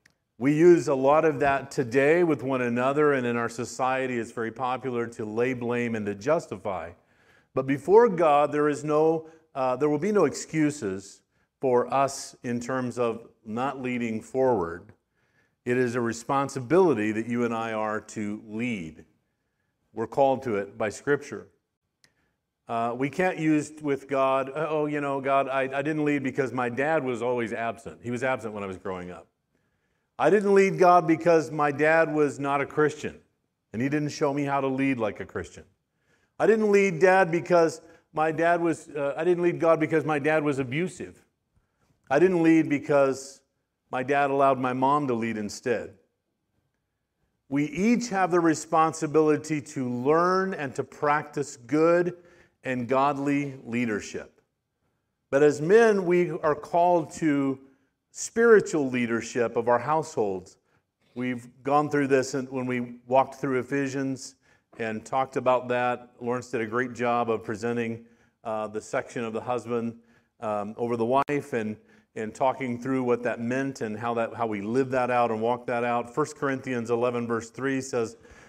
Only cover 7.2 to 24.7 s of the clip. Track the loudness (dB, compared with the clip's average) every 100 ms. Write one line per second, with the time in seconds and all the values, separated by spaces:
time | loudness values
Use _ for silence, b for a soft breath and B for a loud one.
7.2 | b b b -6 -4 -2 4 6 6 4
8.2 | 4 4 2 2 0 -2 0 2 2 0
9.2 | -6 B B -4 -4 0 0 0 0 2
10.2 | 2 0 -6 0 0 -2 -6 -6 -10 -20
11.2 | _ _ _ _ 2 2 2 0 0 -2
12.2 | -14 -12 -6 -6 -4 -4 -4 -2 -2 -4
13.2 | -12 _ -10 -6 -6 -6 -6 -4 -4 -6
14.2 | -4 0 2 2 -2 -8 -16 _ _ _
15.2 | _ _ _ _ -2 0 0 -2 -4 -4
16.2 | -4 -2 -2 -6 0 4 4 2 0 -2
17.2 | -4 -2 -2 -2 -4 -4 -4 -4 -8 -10
18.2 | -8 -10 -10 -8 -6 -6 -10 -16 -20 _
19.2 | _ _ _ _ _ _ _ -10 -4 2
20.2 | 2 2 -2 -4 -4 -4 -6 -4 -2 -2
21.2 | -4 -14 -16 _ _ _ _ _ _ _
22.2 | _ _ _ _ -8 -4 -4 -2 -4 -2
23.2 | -2 0 2 0 0 -6 -4 -4 -2 0
24.2 | 2 0 -2 -6 -4